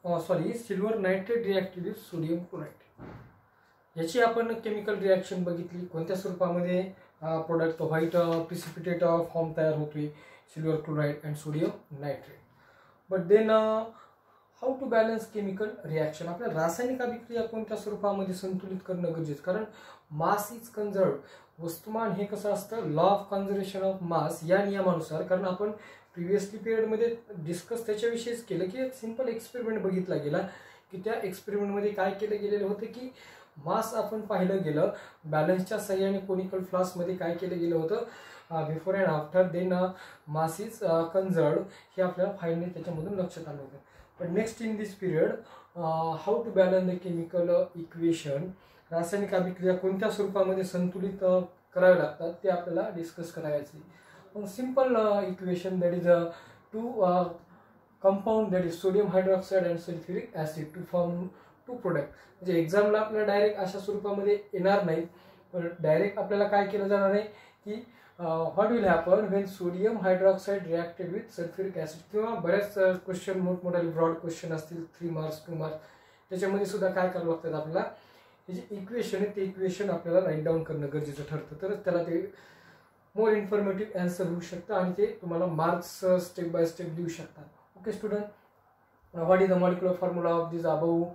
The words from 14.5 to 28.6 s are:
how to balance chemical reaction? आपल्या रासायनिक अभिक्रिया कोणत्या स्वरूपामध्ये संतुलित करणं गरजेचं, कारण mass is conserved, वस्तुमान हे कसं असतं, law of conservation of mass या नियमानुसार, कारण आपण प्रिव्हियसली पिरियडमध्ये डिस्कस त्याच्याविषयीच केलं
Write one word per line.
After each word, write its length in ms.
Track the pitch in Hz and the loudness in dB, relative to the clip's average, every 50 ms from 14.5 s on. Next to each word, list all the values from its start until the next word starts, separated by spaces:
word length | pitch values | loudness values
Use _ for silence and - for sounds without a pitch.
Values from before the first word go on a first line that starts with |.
| _ _ - | _ _ -4
how 100 | 262 269 262 | -2 -2 -2
to 60 | 269 | -2
balance 380 | 233 226 226 220 226 226 214 - - - | 2 4 4 4 4 2 -2 -4 -6 -6
chemical 320 | 214 202 196 185 190 214 208 - - - | -6 -4 -4 -4 -4 -4 -4 -6 -8 -8
reaction? 420 | 151 156 156 156 151 - - 170 170 | -4 -2 0 0 -2 -2 -6 -8 -8
आपल्या 260 | 175 175 240 - 156 | -6 -6 -6 -4 -2
रासायनिक 480 | 160 160 170 - - 247 247 262 254 | 0 0 0 0 0 -2 -2 -2 -2
अभिक्रिया 420 | 247 226 220 - - - 233 233 220 | -2 -4 -4 -6 -8 -6 -4 -4 -4
कोणत्या 340 | - - 220 214 - 214 202 | -2 -4 -6 -6 -6 -6 -6
स्वरूपामध्ये 560 | - 208 202 185 - 202 202 196 190 185 185 | -6 -6 -4 -2 0 0 0 0 -2 -4 -4
संतुलित 440 | - - 190 185 185 - - 190 185 - - | -4 -4 -4 -4 -6 -6 -6 -8 -8 -6 -6
करणं 260 | 185 175 175 165 160 | -4 -2 -2 -2 -2
गरजेचं, 300 | 165 160 147 147 - - | -2 -4 -4 -6 -4 -2
कारण 200 | 180 185 214 220 214 - - - - - - _ - 151 147 | -2 -2 -2 -4 -6 -10 -16 -20 -20 -20 -20 _ -10 -4 -2
mass 400 | 165 180 202 208 208 - 240 226 | 0 2 2 2 0 -4 -8 -12
is 240 | - - - 214 | -14 -12 -8 -6
conserved, 360 | 208 208 190 196 190 151 - - - - - - - _ _ - | -4 -2 2 4 4 4 2 0 -6 -14 -20 -20 -20 _ _ -12
वस्तुमान 520 | 165 170 165 - - 214 220 226 226 214 | -10 -10 -10 -10 -10 -8 -4 -2 -2 -2
हे 140 | 175 196 202 | -2 -2 -4
कसं 260 | 196 214 202 - 208 | -4 -4 -4 -2 -2
असतं, 260 | 202 202 190 - 220 233 | -2 -2 -4 -6 -6 -6
law 320 | 202 156 147 156 170 190 | -4 -2 2 4 4 4
of 280 | 202 202 196 - 202 196 | 4 4 0 -2 -4 -2
conservation 480 | 196 196 196 202 190 185 - 190 190 | -2 -2 -2 -2 -2 -4 -4 -2 0
of 260 | 190 190 185 175 170 | 0 -2 -2 -2 -2
mass 220 | 170 160 147 160 170 - 160 | 0 0 0 0 -2 -4 0
या 220 | 156 180 202 202 | 2 4 4 4
नियमानुसार, 560 | 202 196 196 190 185 175 160 160 - 151 160 | 2 0 0 2 2 2 0 -2 -4 -4 -4
कारण 240 | - - 185 185 196 | 0 0 0 0 2
आपण 260 | 185 185 185 208 208 214 - - - - - - _ _ | 0 -2 -2 -2 -4 -4 -6 -12 -18 -20 -20 -20 _ _
प्रिव्हियसली 460 | 175 170 175 196 202 190 - 214 214 | -6 -2 2 2 2 0 -2 -8 -6
पिरियडमध्ये 580 | - 226 226 220 220 214 220 214 233 233 233 - - - 208 175 | -2 0 2 2 2 2 2 2 2 0 0 -2 -8 -12 -12 -8
डिस्कस 480 | 151 156 170 - - - 233 233 - | -6 -6 -6 -6 -6 -6 -8 -6 -4
त्याच्याविषयीच 600 | - 208 208 220 233 233 226 - 240 233 233 - | -4 -2 0 0 0 -2 -2 -4 -4 -6 -6 -6
केलं 240 | - 190 170 | -4 -4 -2